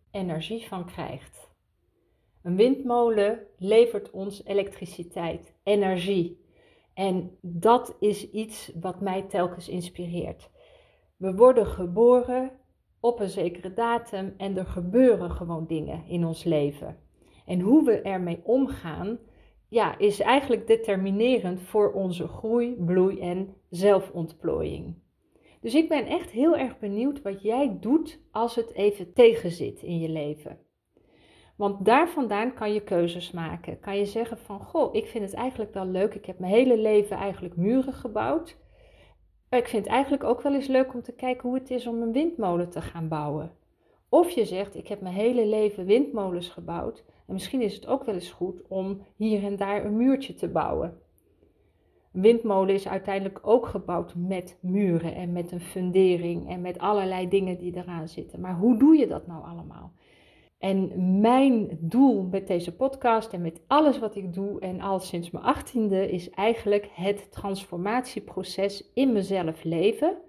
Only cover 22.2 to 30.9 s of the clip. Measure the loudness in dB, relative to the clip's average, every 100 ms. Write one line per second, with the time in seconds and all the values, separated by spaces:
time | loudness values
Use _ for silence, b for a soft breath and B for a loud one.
22.2 | -8 -8 -2 0 0 -2 0 4 2 0
23.2 | -4 -4 -6 -12 _ 0 4 4 2 -6
24.2 | -8 -6 -4 -2 -4 -6 -10 -14 _ _
25.2 | b b b b 0 2 2 0 -2 -4
26.2 | -4 0 2 2 -2 -6 -6 -4 -4 -4
27.2 | -8 -6 -2 0 0 -2 0 0 0 -12
28.2 | _ -2 -2 -2 -4 0 0 0 0 6
29.2 | 8 6 0 -4 -8 -8 -6 -4 -4 -4
30.2 | -6 -8 -12 -18 _ _ _